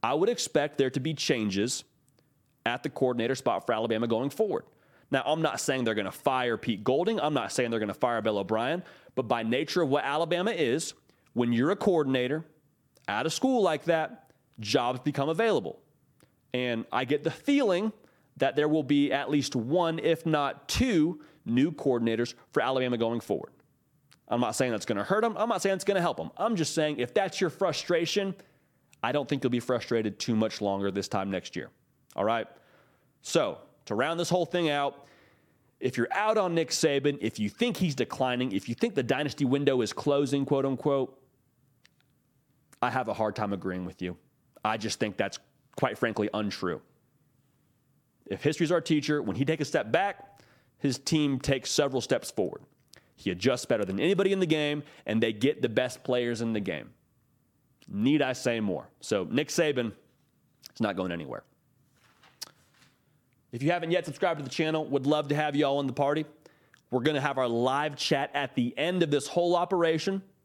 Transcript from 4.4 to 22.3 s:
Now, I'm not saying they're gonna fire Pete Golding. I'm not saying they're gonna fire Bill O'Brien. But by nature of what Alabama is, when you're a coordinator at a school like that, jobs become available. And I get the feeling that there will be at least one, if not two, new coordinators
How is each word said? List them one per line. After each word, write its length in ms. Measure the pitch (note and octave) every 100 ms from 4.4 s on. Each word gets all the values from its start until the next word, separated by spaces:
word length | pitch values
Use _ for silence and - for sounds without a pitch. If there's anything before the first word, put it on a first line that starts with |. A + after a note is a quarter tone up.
| G#3+ C3+ - _ _ _ _
Now, 120 | C3+ A#2+
I'm 160 | D#3+
not 180 | D#3 B2
saying 240 | - C3
they're 100 | A#2
gonna 160 | A2 F#2+
fire 440 | - - C3 B2 A2+
Pete 280 | - G#2
Golding. 360 | G#2+ C#3 F3+ A3
I'm 140 | D3
not 180 | C#3+ G#2
saying 180 | - A#2+
they're 100 | A#2
gonna 140 | G#2+
fire 280 | F#2+ B2 A#2
Bill 160 | G#2+ G#2
O'Brien. 440 | F#2+ A2 B2 F3 - - -
But 100 | -
by 180 | A#2 A#2+
nature 400 | A2+ B2 D#3 F3+
of 60 | D3+
what 160 | C#3+
Alabama 480 | C3 D3 E3 F3 G3
is, 420 | F#3+ C3+ C#3 - - _ _ _
when 180 | A#2 A#2+
you're 180 | A#2+ C#3
a 60 | G3+
coordinator 680 | - F3 C#3 C3 B2+ D#3 E3 _ _ _ _ _ -
at 180 | G#2 D3
a 40 |
school 320 | - C4+ B3+
like 220 | F#3+ D#3
that, 460 | D#3+ E3 D#3 - _ _ _ -
jobs 420 | G#2 C3 A#2+ B2+
become 280 | D3 C#3+ C#3
available. 520 | E3 A3+ E3 F2+ - _ _ _ _ _ _ _
And 300 | B2 B2 A#2 -
I 120 | A2+
get 200 | B2+ C#3+
the 60 | D3+
feeling 640 | - - C#4+ A#3+ F3+ G#3+ - - _ _ -
that 200 | C3+ C3
there 120 | D3+
will 140 | D#3
be 300 | C3 C#3+ C#3+
at 180 | C#3 B2+
least 240 | D3 B2
one, 440 | C3 A2+ E3+ E3 E3
if 260 | E3 D#3+
not 440 | E3 D3+ C#3 - -
two, 520 | - B3+ F#3 D#3 - - _
new 280 | - A#2 D3+
coordinators 600 | - C#3 B2 A2+ A2+ A#2+